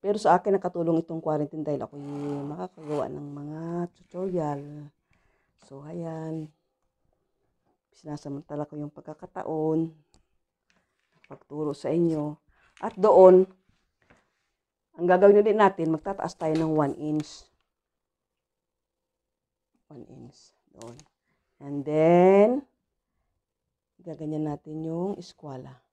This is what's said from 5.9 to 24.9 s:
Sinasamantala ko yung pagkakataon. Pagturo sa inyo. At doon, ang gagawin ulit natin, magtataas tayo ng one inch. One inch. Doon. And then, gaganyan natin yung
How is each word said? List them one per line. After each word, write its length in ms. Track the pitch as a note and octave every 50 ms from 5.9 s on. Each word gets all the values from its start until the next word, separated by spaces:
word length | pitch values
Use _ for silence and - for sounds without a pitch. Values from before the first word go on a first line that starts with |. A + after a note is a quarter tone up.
| E3+ F3 E3 E3 D#3+ D#3+ D#3+ D#3+ D#3+ D#3+ D#3 D#3 _ _ _ _ _ _ _ _ _ _ _ _ _ _ _ _ _ _ _ _ _ _ _ _ _ _ _ _ _
Sinasamantala 720 | _ _ D#3 D3 D3 - D3 C#3 C#3 C#3+ _ D3 D3 D3+
ko 160 | D3 - D3+
yung 80 | D3 D3
pagkakataon. 1040 | _ - D3+ - D#3 _ - F#3 _ F#3+ - - D#3+ D#3 D#3 D#3+ D#3+ E3 E3 E3 D#3 D#3 _ _ _ _ _ _ _ _ _ _ _ _ _ _ _ _ _ _ _ _ _ _ _ _ _ _
Pagturo 480 | - - _ _ D3 D3+ D#3 D3+ D3+
sa 160 | D3+ - - D3+
inyo. 480 | E3+ E3+ E3 D#3+ D3+ D3 D3+ D3+ _ _ _ _ _ _ _ _ _
At 160 | - G#3+ -
doon, 480 | - F#3 G#3+ F#3 E3 F#3+ F#3 F3+ F#3 F#3+ - - _ _ _ _ _ _ _ _ _ _ _ _ _ _ _ _ _ _ _ _ _ _ _ _ _ _ _ _
ang 100 | - E3+ F3
gagawin 340 | F3+ F#3 G3 G3+ G3+ G#3 G#3
ulit 120 | A3 G3+
natin, 360 | A3 G#3+ G3 F#3+ - E3 D#3+ D#3+
magtataas 480 | D3+ - - G3 G3 - F3 - _
tayo 160 | E3+ D#3+ D#3
ng 160 | D#3+ D#3+ D#3+ D#3
one 240 | D3+ D3+ C#3 -
inch. 480 | - D3 D3+ D3+ D3+ D3+ - - - - _ _ _ _ _ _ _ _ _ _ _ _ _ _ _ _ _ _ _ _ _ _ _ _ _ _ _ _ _ _ _ _ _ _ _ _ _ _ _ _ _ _ _ _ _ _ _ _ _ D3+
One 160 | C3 - -
inch. 480 | - C3+ A#2+ B2 _ _ _ _ _ _ _ _ _
Doon. 240 | - A2+ A#2 A#2+ - - _ _ _ _ _ _ _ _ _ _ _
And 240 | C#3 C#3+ C#3+ C#3+ C#3
then, 640 | D3+ D3+ D#3 D#3 E3 F3 F3 F3+ F#3+ F#3+ G3 G3+ A3 B3 C#4 - _ _ _ _ _ _ _ _ _ _ _ _ _ _ _ _ _ _ _ _ _ _ _ _ _ _ _ F3+
gaganyan 400 | F3 D#3+ D3 D#3 D3+ D#3 D3+ D#3
natin 400 | D3+ D3 D3+ _ - D#3 D#3 D#3+
yung 320 | D#3+